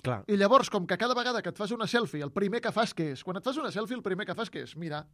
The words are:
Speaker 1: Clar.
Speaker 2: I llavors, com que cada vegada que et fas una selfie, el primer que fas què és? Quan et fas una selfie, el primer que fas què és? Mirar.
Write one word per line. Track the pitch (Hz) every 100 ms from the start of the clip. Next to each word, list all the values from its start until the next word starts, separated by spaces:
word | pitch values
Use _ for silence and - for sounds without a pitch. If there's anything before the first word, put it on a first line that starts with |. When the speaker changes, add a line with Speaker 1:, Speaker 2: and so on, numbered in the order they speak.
Speaker 1:
Clar. | 127 113 -
Speaker 2:
I | 202
llavors, | 202 262 202
com | 208 175
que | 180
cada | 240
vegada | 247 247 233
que | 175
et | -
fas | 202
una | 233 208
selfie, | 233 185 151
el | 143
primer | 202 202 233
que | 214
fas | 208 226 -
què | 156
és? | 127
Quan | 180 185
et |
fas | 240 285
una | 240
selfie, | 175 214 247
el |
primer | 190 185 202
que |
fas | 175 202
què | 156
és? | 123 151
Mirar. | 170 151 -